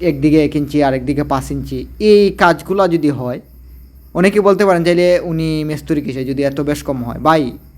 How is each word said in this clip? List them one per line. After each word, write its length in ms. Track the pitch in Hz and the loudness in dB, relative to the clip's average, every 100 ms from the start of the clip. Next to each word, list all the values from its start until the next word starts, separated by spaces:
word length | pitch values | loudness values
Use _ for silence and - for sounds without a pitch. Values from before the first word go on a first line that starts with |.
একদিকে 440 | 175 143 151 156 147 | -4 0 2 4 2
এক 100 | 147 | -2
ইঞ্চি, 280 | 139 147 | -2 0
আর 100 | 143 | 0
একদিকে 300 | 131 127 143 | 0 -4 -4
পাঁচ 280 | 143 135 - | -2 -4 -4
ইঞ্চি। 340 | 143 135 131 123 - | -8 -8 -10 -12 -2
এই 300 | 214 208 202 | 4 6 4
কাজগুলো 580 | 185 175 156 - 196 175 | 4 2 2 -2 0 2
যদি 220 | 170 147 | 2 0
হয়, 320 | 127 123 139 - - - - - - - | -2 -6 -8 -12 -20 -20 -20 -20 -20 -10
অনেকে 280 | 170 190 202 | 0 2 4
বলতে 240 | 196 190 202 | 2 4 4
পারেন, 180 | 175 | 2
"চাইলে 360 | 170 175 175 175 | 2 2 4 2
উনি 440 | 170 160 160 156 | 0 -4 -2 -4
মেস্তুরি 380 | 151 151 - 151 | -4 -6 -4 -4
কিসে 240 | 143 131 131 | -4 -6 -6
যদি 180 | 135 | -2
এত 180 | 139 135 | -2 -2
বেশ 220 | 147 147 | -4 -4
কম 200 | - 131 | -4 -6
হয়?" 160 | 117 113 | -6 -2
ভাই, 380 | 135 160 127 110 - | 2 2 0 -8 -16